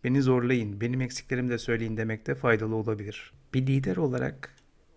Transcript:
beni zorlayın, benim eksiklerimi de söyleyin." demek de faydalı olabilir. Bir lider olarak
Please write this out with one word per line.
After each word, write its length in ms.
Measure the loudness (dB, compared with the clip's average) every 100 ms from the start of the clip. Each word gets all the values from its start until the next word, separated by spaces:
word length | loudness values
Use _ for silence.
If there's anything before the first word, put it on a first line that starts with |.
beni 180 | 0 4
zorlayın, 580 | 4 4 4 2 0 -2
benim 200 | -2 -2
eksiklerimi 500 | -4 -6 -4 -2 -2
de 80 | -2
söyleyin." 380 | -2 -2 -2 -2
demek 300 | -4 -4 -4
de 80 |
faydalı 400 | 0 2 2 2
olabilir. 580 | -2 -2 -4 -6 -12 -14 -20 _
Bir 120 | 0 2
lider 300 | 2 2 0
olarak 600 | 0 0 -4 -6 -14 -18 _ _ _